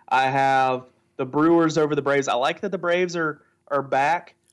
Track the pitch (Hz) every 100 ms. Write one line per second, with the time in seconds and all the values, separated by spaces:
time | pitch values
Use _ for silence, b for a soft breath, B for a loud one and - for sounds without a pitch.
0 | b 131 131 135 135 135 131 127 127 _
1 | _ - 131 143 165 170 165 156 151 151
2 | 135 139 131 120 139 175 202 185 170 175
3 | 180 170 165 156 b b _ 139 135 135
4 | 143 170 - _ _